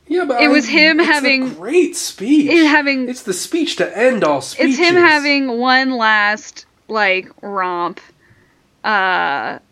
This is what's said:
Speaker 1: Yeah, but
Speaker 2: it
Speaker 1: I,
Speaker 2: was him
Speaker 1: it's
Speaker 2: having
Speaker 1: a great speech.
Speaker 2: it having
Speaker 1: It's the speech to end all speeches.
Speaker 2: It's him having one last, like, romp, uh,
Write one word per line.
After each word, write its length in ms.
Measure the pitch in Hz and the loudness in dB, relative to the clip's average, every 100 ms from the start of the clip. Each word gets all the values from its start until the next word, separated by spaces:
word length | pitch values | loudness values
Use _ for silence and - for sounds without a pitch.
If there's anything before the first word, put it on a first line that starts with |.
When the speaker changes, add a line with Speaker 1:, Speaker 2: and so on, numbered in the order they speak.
| - | -6
Speaker 1:
Yeah, 180 | 349 302 | -4 -2
but 160 | 247 | 2
Speaker 2:
it 40 | 294 | 4
Speaker 1:
I, 20 | |
Speaker 2:
was 200 | 294 226 | 2 2
him 320 | 311 311 320 | 2 2 4
Speaker 1:
it's 80 | 330 | 2
Speaker 2:
having 340 | 302 277 269 | 2 2 0
Speaker 1:
a 60 | 262 | -2
great 440 | 294 202 349 320 - | -8 -2 0 0 -2
speech. 540 | - - 208 302 285 | -10 -8 0 2 4
Speaker 2:
it 160 | 330 311 | 4 4
having 420 | 302 277 269 247 | 2 0 -2 -4
Speaker 1:
It's 140 | 254 | -8
the 100 | 208 | -8
speech 420 | 180 - 339 294 - | -8 -6 -4 -4 -4
to 200 | 170 196 | -6 0
end 260 | 254 220 | 0 2
all 180 | 156 139 | 0 -2
speeches. 380 | - - 294 262 | -4 -2 0 2
Speaker 2:
It's 100 | 349 | 2
him 60 | 349 | 4
having 640 | 339 302 285 277 262 233 | 4 4 2 0 0 -2
one 320 | 254 254 262 | 0 2 0
last, 760 | 254 220 214 208 214 - - - _ _ | 0 2 2 0 -2 -8 -20 -20 _ _
like, 420 | 220 202 185 180 - | -2 0 0 -4 -18
romp, 580 | 202 196 180 175 170 190 - _ _ _ _ _ _ _ | -10 -6 -6 -4 -6 -8 -20 _ _ _ _ _ _ _
uh, 760 | 214 208 185 175 170 139 113 - _ | -2 0 0 0 -2 -4 -6 -10 _